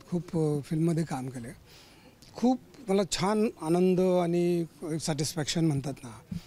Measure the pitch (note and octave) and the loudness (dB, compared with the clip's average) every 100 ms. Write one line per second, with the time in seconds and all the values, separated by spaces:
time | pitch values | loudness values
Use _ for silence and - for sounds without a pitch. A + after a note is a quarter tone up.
0 | - F3 - E3 D3+ D3 - D#3 E3+ E3 | -6 -6 -2 0 0 0 -2 0 2 0
1 | D#3+ C3+ C3 B2+ A#2 - - - - - | -2 -6 -8 -10 -12 -16 -20 -20 -20 -20
2 | - - - - A#3+ B3+ - - - G3 | -20 -20 -20 0 0 0 -4 -10 0 0
3 | F#3+ - F#3 G#3+ A3 - D#3+ F3 F#3 F#3 | 0 0 0 2 0 -2 0 4 4 4
4 | F#3 F3+ E3+ F3 F3 F3 D#3+ - E3+ D#3 | 4 2 2 2 2 0 -2 -8 -6 -4
5 | - D3 D3 D#3+ C#3+ F3 D#3+ C#3 C#3 B2+ | -2 -2 -4 -4 -2 0 2 0 -4 -8
6 | A#2+ A2 - - | -14 -18 -12 -12